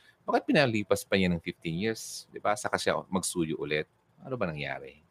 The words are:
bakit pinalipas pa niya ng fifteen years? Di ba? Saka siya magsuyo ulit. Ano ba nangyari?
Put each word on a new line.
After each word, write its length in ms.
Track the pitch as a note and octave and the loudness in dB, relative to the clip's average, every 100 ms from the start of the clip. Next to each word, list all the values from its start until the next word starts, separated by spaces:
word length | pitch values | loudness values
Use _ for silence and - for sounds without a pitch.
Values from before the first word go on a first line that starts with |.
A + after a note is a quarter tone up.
| _ _ - | _ _ 0
bakit 240 | A#3 - | 0 4
pinalipas 560 | G3+ C3+ A2 G2+ G2 - | 4 4 2 2 0 2
pa 100 | G2 | 2
niya 160 | F#2 | 4
ng 80 | E2+ | 2
fifteen 380 | F2+ - E2+ E2 | -4 -6 -6 -2
years? 500 | A2 A2 - - - | -2 -4 -8 -12 -12
Di 140 | - | -4
ba? 100 | G#2 G#2 | 0 0
Saka 180 | - G2 | 0 0
siya 240 | - D#2 - | 2 0 0
magsuyo 480 | F#2 - F2+ D#2+ D#2 | -2 -2 -2 -2 -2
ulit. 320 | D2 D2+ D#2 _ _ _ | -2 -2 -4 _ _ _
Ano 140 | - | -10
ba 100 | B2+ F#2 | -4 -4
nangyari? 500 | D2+ C#2 C2+ C2+ - _ | -4 -6 -6 -10 -20 _